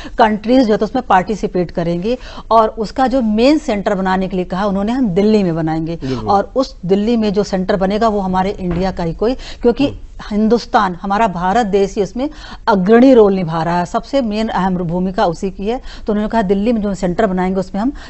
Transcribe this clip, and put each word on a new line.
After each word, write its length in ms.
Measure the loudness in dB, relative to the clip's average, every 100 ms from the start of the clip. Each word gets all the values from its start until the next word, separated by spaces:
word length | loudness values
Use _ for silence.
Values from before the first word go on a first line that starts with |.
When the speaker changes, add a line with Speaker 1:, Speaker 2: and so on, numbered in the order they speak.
| -4 2
Speaker 1:
countries 460 | 2 2 2 4
जो 80 | 4
है 40 | 2
तो 100 | 0
उसमें 180 | -2 2
participate 640 | 2 2 -4 -2 -2 -2
करेंगे। 480 | -2 -2 -2 -2 -4 -8 -10 2
और 180 | 4 2
उसका 380 | 0 -6 0 0
जो 160 | 2
main 360 | 0 4 4 4
center 360 | 0 -2 -2
बनाने 340 | 0 0 0 -2
के 80 | -4
लिए 80 |
कहा 220 | -4 -2 -2
उन्होंने, 260 | 0 0
हम 160 | 0 0
दिल्ली 340 | 2 4 4
में 120 | 2
बनाएंगे। 420 | 0 -2 -2 -4 -4
Speaker 2:
बिल्कुल। 320 | -4 -4 0
Speaker 1:
और 240 | 0 0 -2
उस 200 | -4 -4 0
दिल्ली 300 | 0 2 0
में 160 | 0
जो 100 | 0
center 340 | -2 -2 0 0
बनेगा 320 | 0 0 0
वो 120 | 0
हमारे 300 | 0 0 -2
India 420 | -2 -4 -2 -2
का 100 | -2
ही 120 | -4
कोई, 200 | -2 -2
क्योंकि 520 | -2 -8 -2 0 2 0
Speaker 2:
हम्म। 100 | -4 -14 -14 -4
Speaker 1:
हिंदुस्तान, 640 | 0 2 2 2 0 0
हमारा 340 | -2 -2 0 0
भारत 380 | 0 0 0 2
देश 280 | 0 0
ही 80 | -2
उसमें 280 | -4 -4 -6 -8 -18 -6 0
अग्रणी 460 | 2 6 8 8
role 200 | 8 6
निभा 280 | 4 -2 -2
रहा 160 | -2 -2
है, 80 | -2
सबसे 340 | -4 -2 -2
main 280 | -2 -2 -2
अहम 280 | 0 0 0
भूमिका 500 | -2 -2 -2 0 0
उसी 240 | -2 -6
की 160 | -6 -6
है। 140 | -6 -8 -10 -4
तो 60 |
उन्होंने 160 | -2 0
कहा 140 | 0
दिल्ली 300 | 0 0 0
में 100 | 0
जो 120 | -2
center 320 | -2 -2 0 0
बनाएंगे 340 | 0 -2 -2
उसमें 220 | -4 -4
हम 100 | -4 -4